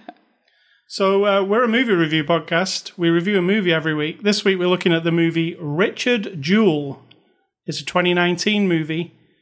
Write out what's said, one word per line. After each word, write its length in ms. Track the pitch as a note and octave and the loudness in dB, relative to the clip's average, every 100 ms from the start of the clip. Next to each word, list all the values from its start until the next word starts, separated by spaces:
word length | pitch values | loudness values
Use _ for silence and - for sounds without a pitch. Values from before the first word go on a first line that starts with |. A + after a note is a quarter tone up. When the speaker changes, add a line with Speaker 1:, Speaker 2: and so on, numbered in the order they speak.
| - | -16
Speaker 1:
<laughs> 40 | - _ _ _ _ _ _ - | -20 _ _ _ _ _ _ -12
Speaker 2:
So, 380 | - F#3+ G3 G3+ | -2 2 2 2
uh, 180 | G3 | 2
we're 200 | G3 G#3+ | 2 0
a 40 | A#3+ | 2
movie 240 | A3+ A#3+ | 2 2
review 300 | F3+ D#3+ D#3+ D3+ | 2 2 0 0
podcast. 640 | E3 D#3+ E3+ F#3 - - - | -2 0 -2 -2 -6 -10 -2
We 120 | E3+ | 2
review 300 | E3+ F3 G3+ | 2 2 0
a 20 | |
movie 320 | F3+ G#3+ F3+ | 2 2 2
every 220 | D#3+ D#3 D3+ | 0 0 -2
week. 260 | D3+ - | -4 -2
This 200 | G#3 G#3 G3+ | -2 0 0
week 140 | F#3+ | 2
we're 80 | F3+ | 0
looking 260 | F3+ F#3 | 2 2
at 100 | E3 | 0
the 80 | E3 | 0
movie 440 | E3+ E3 E3 E3 F3 | 0 0 0 -4 -6
Richard 840 | D3+ D3+ G#3 - B3 A#3+ G3+ E3+ | -6 -2 -2 -2 -2 -2 -2 -8
Jewell. 600 | C#3 G#3 G#3 D3+ C#3+ - - _ _ _ _ _ - | 0 4 4 2 -4 -12 -20 _ _ _ _ _ -10
It's 160 | C#3 | -10
a 40 | - | -4
twenty 280 | F3+ F3 | 0 2
nineteen 540 | F3 F3 F3 G#3 G#3 G3 | 2 0 0 0 0 2
movie. 460 | E3 D#3 D#3+ E3+ _ _ _ | 0 -2 -6 -8 _ _ _